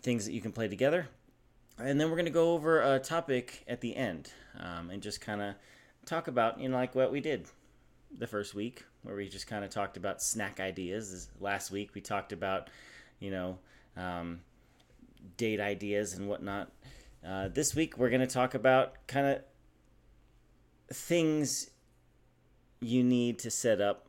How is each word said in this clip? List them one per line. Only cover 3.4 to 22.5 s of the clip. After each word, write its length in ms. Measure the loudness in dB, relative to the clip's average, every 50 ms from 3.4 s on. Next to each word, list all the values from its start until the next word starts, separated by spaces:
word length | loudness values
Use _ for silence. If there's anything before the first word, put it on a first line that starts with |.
| 0 -4 -12 -14 -8 -8
at 140 | -8 -4
the 120 | -4 -4 -2
end, 380 | -2 -2 -2 -2 -6 -8 -14 -18 -20 -20 -20 -16 -12
um, 300 | -10 -8 -8 -8 -8 -8
and 140 | -8 -8
just 180 | -8 -8 -8 -8
kinda 380 | -6 -4 -4 -2 -4 -4 -6 -10 -16 -20 -20 -20 -20 -20 _ _ -8
talk 200 | -4 -4 -4 -2
about, 320 | 0 2 4 4 4 2 0
you 120 | -2 0
know, 60 | 0 0
like, 160 | 0 2 4
what 180 | 4 4 4
we 80 | 2 0
did 260 | 0 0 -2 -2 -4 -8 -18 -20 _ _ _ _ _ _ _ _ _ -16 -10
the 100 | -8 -8
first 280 | -4 -2 -4 -4 -4 -4
week, 320 | -6 -6 -6 -6 -10 -20 -20 _ _
where 120 | -12 -10 -6
we 140 | -6 -6 -8
just 180 | -8 -12 -10
kinda 220 | -6 -6 -6 -6 -4
talked 300 | -2 -2 -2 -2 -4 -4
about 240 | -4 -4 -4 -2
snack 360 | -2 -2 -2 -2 -4 -4 -4 -4
ideas. 540 | -4 -4 -4 -4 -4 -4 -4 -4 -6 -8
This, 160 | -10 -12 -14 -14 -12 -6
last 300 | -4 -2 -2 -2 -4 -4
week 240 | -6 -6 -6 -6 -8
we 60 | -12
talked 320 | -8 -4 -4 -4 -4 -4
about, 380 | -6 -4 -2 0 0 -2 -2 -6 -16 -20 -20 -20 -20 -20 -20 -20 _ -12
you 100 | -8 -6
know, 280 | -4 -4 -4 -4 -6 -8 -12 -20 -20 -20 -20 _ -10
um, 460 | -8 -6 -4 -4 -4 -6 -6 -8 -10 -14 _ _ _ _ _ _ _ _ _ -20 -20 -20 -20 -20 -20 -20 -14 -6
date 240 | -2 -2 0 0 0
ideas 540 | 0 -2 -2 -2 -2 0 2 2 0 0 -4
and 160 | -6 -4 -4
whatnot. 420 | -4 -4 -4 -4 -4 -4 -6 -8 -12 -20 -20 -20 -20 -20 -20 -20 -20 -16
Uh, 260 | -10 -8 -6 -4 -4 -2
this 260 | 0 0 0 0 2
week 240 | 0 -2 0 0 2
we're 100 | 2 4
gonna 180 | 4 4 2
talk 280 | 2 2 2 2 2 2
about 520 | 2 4 6 6 6 6 4 -2 -12 -10
kinda 380 | -4 0 2 2 2 2 0 -4 -14 _ _ _ _ _ _ _ _ _ _ _ _ -20 _ _ _ _ _ _ _ _ _ _ _ _ _ _ -14
things 800 | -12 -8 -2 2 4 4 6 4 4 4 2 0 0 -2 -4 -8 -14 _ _ _ _ _ _ _ _ _ _ _ _ _ _ _